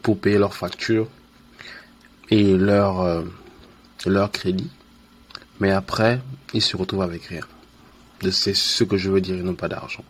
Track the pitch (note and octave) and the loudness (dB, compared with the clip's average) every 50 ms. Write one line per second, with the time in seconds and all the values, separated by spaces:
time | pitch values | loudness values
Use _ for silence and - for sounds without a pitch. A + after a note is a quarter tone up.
0 | - A2+ G#2 F#2 - G2 G#2 G2+ G2+ G2 - - F2+ F2 - - - - A2+ A2 | 2 2 0 2 2 2 4 4 2 2 -2 -6 -8 -8 -8 -8 -2 0 0 0
1 | A2 - - - - _ _ _ - - - - - - - - - - - _ | 0 -2 -8 -20 -20 _ _ _ -20 -20 -20 -20 -20 -20 -20 -20 -20 -20 -20 _
2 | _ _ - _ - - A2+ G#2+ G2+ G2 F#2+ F#2 F#2+ G2+ G2+ G2+ G2+ G2 F#2 F#2 | _ _ -20 _ -2 2 4 4 6 6 6 4 4 4 4 4 4 2 0 0
3 | F#2 F2 E2+ E2 E2 F2 F2+ - - - - - - - - - - - _ - | 0 0 0 -2 -4 -6 -12 -16 -20 -20 -20 -20 -20 -20 -20 -20 -20 -20 _ -6
4 | - F2+ F#2+ G2 G2+ G#2 - - - F#2 F#2 F#3+ - - - - - _ - - | -2 0 2 2 2 0 -2 -4 -4 -2 -2 -2 -4 -8 -12 -18 -20 _ -20 -20
5 | - _ - _ - _ - - - _ _ - G2 G2 F#2+ G2 F#2+ - - - | -20 _ -20 _ -20 _ -20 -20 -20 _ _ -2 0 2 2 0 -2 -2 0 2
6 | A2 A2+ A#2+ B2+ B2+ C3 C3 - - - - A#2 - - - F#2 F#2 - - F#2+ | 2 2 2 0 -4 -10 -16 -16 -16 -4 -2 0 0 0 -2 -2 -4 -2 -2 -2
7 | F#2 F2 E2+ E2+ - - F2 D#2+ - - - - - - _ - - - - - | -2 -2 -4 -10 -12 -10 -12 -12 -12 -14 -20 -20 -20 -20 _ -20 -20 -20 -20 -20
8 | - - _ - F#2+ F#2 F#2+ - - G2+ G2 - - - - - A#2 F#2+ G2+ F#2+ | -20 -20 _ -4 -4 -2 -2 0 -2 0 -2 0 -2 -2 0 0 0 2 2 0
9 | F#2 F#2+ F#2+ G2 F2+ F#2 F#2 F2+ F2 F#2 F2+ - - D#2+ - - - - - - | 0 2 2 2 2 0 -6 -4 -4 -4 -4 -4 -6 -6 -6 -8 -10 -12 -14 -14
10 | - | -16